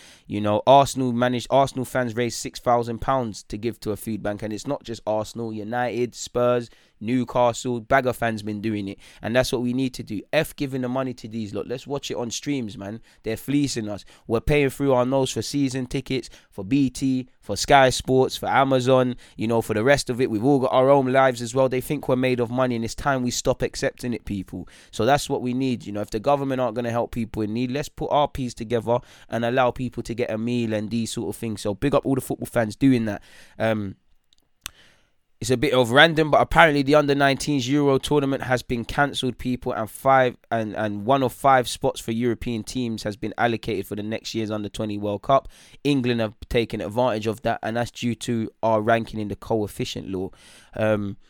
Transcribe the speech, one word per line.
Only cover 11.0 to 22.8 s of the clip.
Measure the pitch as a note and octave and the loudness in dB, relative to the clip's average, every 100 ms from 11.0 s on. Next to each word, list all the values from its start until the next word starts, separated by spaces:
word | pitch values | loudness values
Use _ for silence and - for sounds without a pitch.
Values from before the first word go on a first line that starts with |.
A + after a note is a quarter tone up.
| C3 | -4
to | B2 A2 | -8 -10
these | A2+ G#2 | -8 -6
lot. | G#2 - | -6 -6
Let's | C3 - | -8 -6
watch | C#3 - | -8 -6
it | - | -6
on | A#2+ | -6
streams, | - - C#3 A2 F#2+ | -6 -4 -4 -6 -10
man. | G2 A2+ - _ | -12 -12 -16 _
They're | - A2 | -8 -6
fleecing | - C#3+ C#3 A#2+ G#2+ | -2 0 0 -4 -6
us. | G2+ - - - | -10 -14 -16 -4
We're | A2+ | -2
paying | - D3 C#3 | 2 2 2
through | - C#3 | 0 2
our | B2 B2 | 4 4
nose | C3+ B2+ | 2 0
for | - | -2
season | - C#3+ C3+ C3 B2 | -4 -2 -2 -2 -6
tickets, | C#3 - C3 - - _ | -6 -4 -6 -6 -18 _
for | - | -10
B | F#2+ C3+ C3 | 0 2 2
T, | - C3+ B2+ B2+ _ | 0 -2 -2 -4 _
for | - G2+ | -8 -4
Sky | - C#3+ C3 | 6 6 6
Sports, | - - C3 C3 - | 4 2 4 2 0
for | F#2+ | 0
Amazon, | A2+ C3+ C3 B2 C3 B2+ A#2+ - - | 2 4 4 6 4 4 -2 -10 -6
you | A2 | 0
know, | A#2 | 0
for | A2+ | 0
the | G#2+ | 2
rest | A#2+ C3+ - | 4 2 2
of | A#2+ | -2
it. | C3 | 0
We've | G#2+ | 2
all | B2+ C#3+ | 4 4
got | B2 | 4
our | B2+ C3 | 4 6
own | C#3+ B2+ | 6 6
lives | C3 C3+ A#2+ | 4 4 2
as | A#2 | -2
well. | C3 C3 | 2 2
They | B2+ | 0
think | B2+ D3 - | -2 -4 0
we're | |
made | B2+ B2+ B2 | 2 2 0
of | A#2 | 0
money, | B2 B2+ | 0 0
and | A#2 | 0